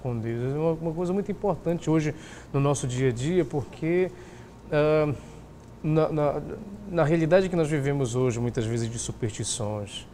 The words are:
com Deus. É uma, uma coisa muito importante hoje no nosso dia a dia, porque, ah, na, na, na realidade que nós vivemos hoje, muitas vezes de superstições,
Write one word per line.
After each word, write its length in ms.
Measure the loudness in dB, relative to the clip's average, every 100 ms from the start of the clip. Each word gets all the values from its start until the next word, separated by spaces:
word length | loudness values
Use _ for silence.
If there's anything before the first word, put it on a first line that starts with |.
com 160 | -4 -4
Deus. 340 | -2 -2 -2
É 60 | 0
uma, 140 | 0
uma 200 | 0 -2
coisa 200 | -2 0
muito 180 | 0 -2
importante 580 | -2 -2 -2 0 -2 2
hoje 240 | 2 2 -4 -10 -16 -4
no 60 | 0
nosso 300 | 2 2 0
dia 220 | 0 2
a 20 |
dia, 320 | 2 0 2
porque, 640 | 0 -2 -6 -4 0 2 0 -2 -16 -18 -18 -18 -2
ah, 420 | 2 4 4 4 0 -8 -16 -18 -18 -20 -6
na, 280 | 0 4 4
na, 340 | 2 2 0 -4 -10 -12 -14 -4
na 160 | 2
realidade 440 | 4 4 6 6 6
que 60 |
nós 140 | 2 2
vivemos 480 | 2 0 0 0 2
hoje, 240 | 2 2
muitas 240 | 0 0
vezes 260 | 0 0 -2
de 80 | -4
superstições, 1120 | -6 -4 -4 -4 -6 -4 -4 -4 -8 -10 -14